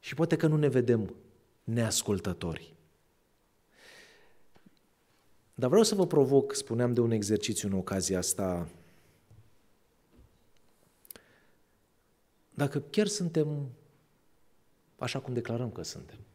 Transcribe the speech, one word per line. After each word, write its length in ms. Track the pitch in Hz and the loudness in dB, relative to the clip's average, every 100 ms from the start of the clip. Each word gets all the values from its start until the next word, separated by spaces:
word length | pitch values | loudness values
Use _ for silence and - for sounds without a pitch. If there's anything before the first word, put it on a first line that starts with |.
Și 140 | - | -12
poate 220 | 139 165 156 | -2 0 2
că 100 | 160 | 4
nu 100 | 151 | 4
ne 120 | 147 | 4
vedem 460 | 127 120 117 98 - - _ _ _ | 2 4 2 0 -10 -20 _ _ _
neascultători. 1080 | - 117 113 - - 101 95 87 87 80 - - _ _ _ _ _ _ _ _ _ _ - - - - - - - - - _ _ _ _ _ _ - _ | -4 -2 0 -2 0 -2 -2 -6 -6 -8 -12 -20 _ _ _ _ _ _ _ _ _ _ -20 -20 -20 -20 -20 -20 -20 -20 -20 _ _ _ _ _ _ -20 _
Dar 140 | - 123 | -4 4
vreau 160 | 180 | 4
să 100 | 220 | 4
vă 120 | 202 175 | 4 4
provoc, 480 | 147 131 139 135 | 4 6 6 4
spuneam 380 | - - 117 123 | -6 -4 0 2
de 80 | 120 | 2
un 100 | 117 | 2
exercițiu 580 | 113 101 107 - 104 101 | 2 2 0 0 -4 -2
în 60 | |
ocazia 440 | 98 92 98 90 92 | -2 -2 -4 -2 -2
asta, 500 | 87 - 95 87 82 - - - _ _ _ - - _ _ _ _ _ _ - - _ _ - _ _ _ _ _ - _ _ _ _ _ _ _ _ _ _ _ _ _ | -2 -2 -2 -2 -6 -12 -20 -20 _ _ _ -20 -20 _ _ _ _ _ _ -20 -20 _ _ -20 _ _ _ _ _ -20 _ _ _ _ _ _ _ _ _ _ _ _ _
dacă 260 | - 139 143 - | -4 -4 -4 -4
chiar 160 | - 208 | -2 0
suntem 600 | 208 175 160 151 147 139 120 _ _ _ _ _ _ _ _ _ _ _ _ | 0 -2 0 0 -2 -8 -12 _ _ _ _ _ _ _ _ _ _ _ _
așa 220 | 123 135 | -6 -6
cum 140 | 131 | -4
declarăm 360 | 123 117 117 123 | -6 -4 -4 -6
că 120 | - | -8
suntem. 360 | - - - - - | -12 -12 -18 -20 -20